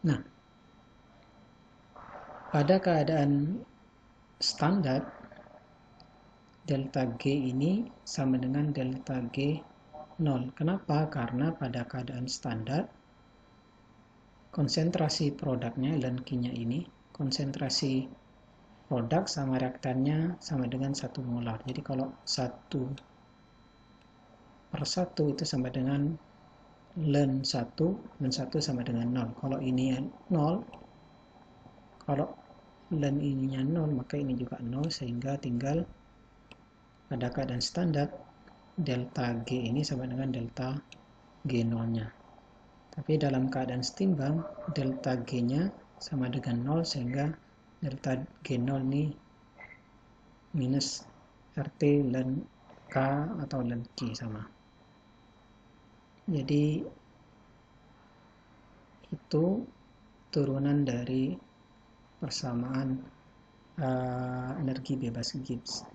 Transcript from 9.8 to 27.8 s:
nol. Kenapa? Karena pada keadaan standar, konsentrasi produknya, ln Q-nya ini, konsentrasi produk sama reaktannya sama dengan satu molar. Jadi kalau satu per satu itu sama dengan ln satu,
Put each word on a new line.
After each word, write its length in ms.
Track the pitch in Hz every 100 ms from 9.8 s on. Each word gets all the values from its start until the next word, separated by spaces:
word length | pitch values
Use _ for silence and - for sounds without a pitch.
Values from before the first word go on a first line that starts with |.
| - - - -
nol. 320 | 156 127 127
Kenapa? 560 | - 160 196 - 151 156
Karena 400 | 139 117 123 151
pada 320 | 160 131 120
keadaan 480 | 120 131 123 123 127
standar, 560 | - 131 113 107 147 226 - - - - - - - - - - - - - - - -
konsentrasi 800 | - 143 - 160 - 151 - 147
produknya, 640 | - 139 123 117 131 131 160
ln 240 | 127 127
Q-nya 320 | - 127 120
ini, 320 | 123 117 139 175 - -
konsentrasi 960 | - 139 131 139 135 135 - 139 131 131 - - - - - - - -
produk 400 | 127 113 160 190
sama 320 | 151 135 131
reaktannya 800 | 127 127 139 127 143 156 165 175
sama 320 | - 143 120
dengan 240 | 127 139
satu 320 | 139 131 - 127
molar. 320 | 120 117 113 127
Jadi 160 | 143
kalau 320 | 143 131 131 -
satu 640 | - - 123 - - 143 131 135 - - - - - - - - - - - - - - - - -
per 160 | 139 143
satu 480 | - 180 - 151
itu 80 | 139
sama 320 | 156 135 127
dengan 400 | 131 131 139 147 160 - - - - - - - 175
ln 400 | 156 143 139 131
satu, 560 | 135 131 117 -